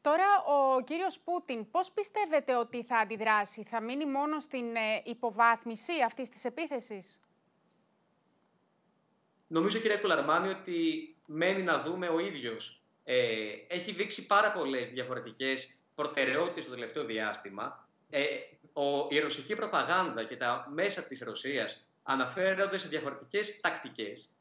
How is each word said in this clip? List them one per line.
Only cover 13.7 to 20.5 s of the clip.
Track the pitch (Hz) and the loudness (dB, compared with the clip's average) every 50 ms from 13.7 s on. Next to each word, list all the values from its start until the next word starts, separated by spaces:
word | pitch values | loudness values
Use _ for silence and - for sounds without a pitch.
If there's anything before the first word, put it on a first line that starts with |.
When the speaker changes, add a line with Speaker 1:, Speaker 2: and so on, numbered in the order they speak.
| 170 185 - 214 196 | -6 -4 -4 -4 -2
Speaker 2:
δείξει | 170 214 214 - - - | -2 -2 -4 -4 -8 0
πάρα | - 208 202 214 208 - | 4 6 6 6 6 2
πολλές | 185 151 135 135 127 117 123 | 0 -2 0 0 -2 -2 -4
διαφορετικές | 123 127 123 127 127 120 120 120 107 _ 135 135 131 131 131 - - - _ _ _ | -4 -6 -6 -4 -6 -8 -8 -10 -8 _ -2 -2 -2 -2 -4 -12 -16 -20 _ _ _
προτεραιότητες | - 147 147 - 143 135 127 131 147 175 - - 165 - | -6 -6 -4 0 0 0 2 2 2 2 0 -2 -6 -8
το | 127 | -8
τελευταίο | 127 120 120 117 - 151 143 | -8 -8 -8 -8 -6 -6 -6
διάστημα. | 113 113 110 110 107 104 - - 101 95 101 110 139 - - - _ _ _ _ _ | -4 -2 -2 -2 -2 -4 -6 -10 -12 -10 -8 -8 -8 -8 -12 -20 _ _ _ _ _
Ε, | - 143 139 143 - - - - - _ _ - _ | -2 0 0 0 -2 -4 -8 -12 -20 _ _ -12 _
ο, | 151 143 143 143 139 147 - | 0 0 2 2 2 0 2
η | - 139 | 2 2
ρωσική | 156 143 - - - - 214 | 2 2 -2 -6 -4 -6 -4
προπαγάνδα | 214 220 - - 156 127 - 170 185 185 165 135 113 110 | -4 -2 0 2 0 2 2 2 2 2 0 -2 -4 -6
και | 110 127 | -6 -6
τα | - 127 120 | -4 0 0